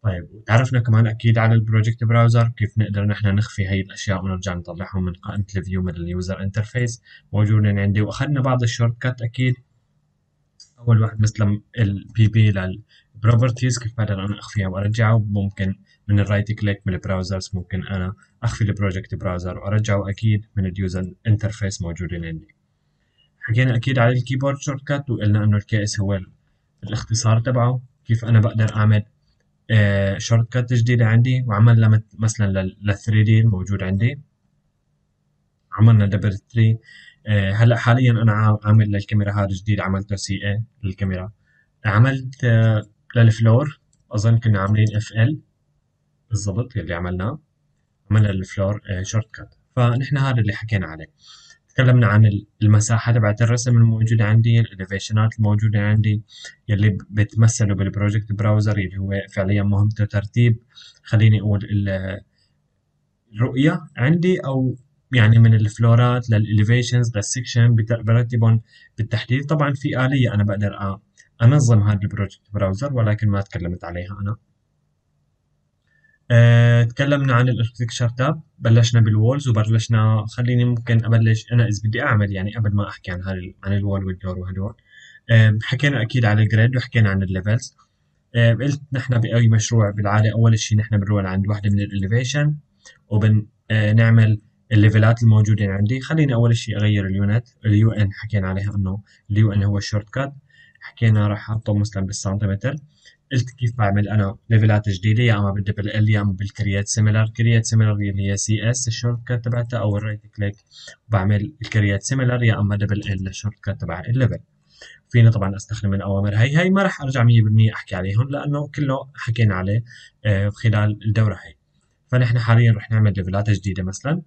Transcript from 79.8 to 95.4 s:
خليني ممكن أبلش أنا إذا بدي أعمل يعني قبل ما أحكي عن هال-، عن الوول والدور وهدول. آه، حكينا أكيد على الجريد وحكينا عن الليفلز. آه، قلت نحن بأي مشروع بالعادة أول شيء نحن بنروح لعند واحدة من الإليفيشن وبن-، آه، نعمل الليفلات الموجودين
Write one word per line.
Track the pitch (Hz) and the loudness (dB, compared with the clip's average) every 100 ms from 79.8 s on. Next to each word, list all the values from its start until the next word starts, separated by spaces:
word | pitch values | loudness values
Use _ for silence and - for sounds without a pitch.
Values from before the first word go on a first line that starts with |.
| 110 113 110 110 107 | 0 2 2 0 -2
خليني | - 120 123 123 | -4 -2 0 0
ممكن | 120 117 113 113 | -2 0 0 2
أبلش | 113 113 110 - | 2 4 0 0
أنا | 117 | 0
إذا | 104 104 | 2 0
بدي | 107 113 | -2 -2
أعمل | 143 107 101 | 0 0 0
يعني | 98 98 110 | -2 -6 -4
قبل | 104 101 | -2 -2
ما | 98 | -4
أحكي | - - | -8 -10
عن | 90 | -10
هال-، | 92 92 90 - | -8 -8 -10 -14
عن | 98 | -6
الوول | 101 101 98 95 | -4 -2 -4 -4
والدور | 92 95 92 | -8 -8 -8
وهدول. | 92 92 98 - _ - - - - | -8 -8 -8 -10 _ -20 -20 -20 2
آه، | 113 110 107 | 4 4 2
حكينا | - 120 143 131 | -2 -2 -2 -2
أكيد | 110 127 113 | -2 0 2
على | 104 | 2
الجريد | 107 110 117 131 | 2 2 2 0
وحكينا | - 120 104 | -4 0 2
عن | 95 | 0
الليفلز. | 95 92 98 120 - _ _ _ _ _ _ 117 | -2 -4 -2 -4 -4 _ _ _ _ _ _ 2
آه، | 117 | 2
قلت | 117 135 147 - | 2 -2 -6 -6
نحن | 131 120 117 | -8 -2 -2
بأي | 113 117 117 | 0 2 4
مشروع | 110 107 117 101 | 4 2 2 2
بالعادة | 98 98 104 110 | 0 0 2 2
أول | 113 113 110 | 4 4 4
شيء | - 107 | 2 0
نحن | 104 107 | 2 0
بنروح | 98 104 | 0 0
لعند | 95 95 98 | 0 -2 -2
واحدة | 101 104 | -2 0
من | 101 | 0
الإليفيشن | 101 101 95 117 127 147 151 151 _ _ - _ _ | -2 -4 0 0 0 0 0 -2 _ _ -20 _ _
وبن-، | 104 107 107 104 _ _ | 0 4 2 0 _ _
آه، | 107 107 | 0 2
نعمل | 110 113 113 110 107 _ _ _ | 4 6 6 4 2 _ _ _
الليفلات | 107 107 107 110 117 | 4 4 6 4 4
الموجودين | 117 107 | 4 4